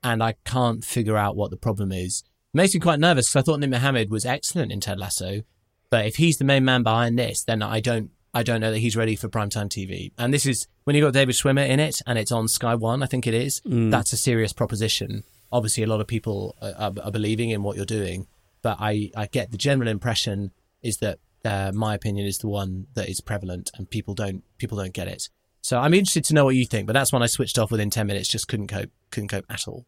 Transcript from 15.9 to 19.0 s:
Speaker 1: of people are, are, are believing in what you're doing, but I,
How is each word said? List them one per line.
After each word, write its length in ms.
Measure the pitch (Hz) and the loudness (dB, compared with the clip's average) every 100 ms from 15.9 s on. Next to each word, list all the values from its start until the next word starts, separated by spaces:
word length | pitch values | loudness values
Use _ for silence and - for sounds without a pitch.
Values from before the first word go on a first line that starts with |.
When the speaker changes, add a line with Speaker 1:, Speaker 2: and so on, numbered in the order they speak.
| 110 | 0
Speaker 1:
of 60 | 107 | 0
people 480 | 113 113 101 98 - | -4 -2 -4 -6 -8
are, 120 | 110 95 | -12 -6
are, 160 | 104 98 104 | -6 -4 -6
are 60 | |
believing 380 | 107 107 110 117 | -2 0 0 0
in 120 | 107 | -2
what 140 | 101 98 | -2 -4
you're 80 | 95 | -4
doing, 420 | 110 95 90 101 _ _ _ | -2 -2 -6 -10 _ _ _
but 160 | 120 104 | -6 -2
I, 320 | 107 107 | -2 -2